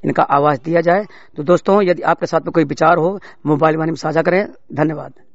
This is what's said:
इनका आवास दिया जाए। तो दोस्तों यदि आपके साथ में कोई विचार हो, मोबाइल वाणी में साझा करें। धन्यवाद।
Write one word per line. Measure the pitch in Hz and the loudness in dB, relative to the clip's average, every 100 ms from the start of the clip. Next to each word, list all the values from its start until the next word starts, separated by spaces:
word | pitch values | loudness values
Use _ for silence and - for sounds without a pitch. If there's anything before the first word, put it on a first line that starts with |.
| 160 | -4
इनका | 143 | -2
आवास | 151 143 147 139 | 0 2 2 0
दिया | 160 170 | -2 -2
जाए। | 170 180 208 - - - | 2 0 -2 -16 -20 -10
तो | |
दोस्तों | 147 175 - 196 | 0 0 4 2
यदि | 190 170 | 2 0
आपके | - 170 170 | 0 -2 0
साथ | 165 | -2
में | 170 | 0
कोई | 165 | -2
विचार | 147 147 160 175 | -2 0 2 2
हो, | 160 196 - - 143 | 0 -4 -12 -10 -2
मोबाइल | 147 156 156 | 2 2 2
वाणी | 160 | -2
में | 160 | -4
साझा | 151 151 | -2 0
करें। | 160 180 208 - - | 2 0 -2 -10 -12
धन्यवाद। | 120 151 147 135 - - | -4 -2 -2 -12 -18 -20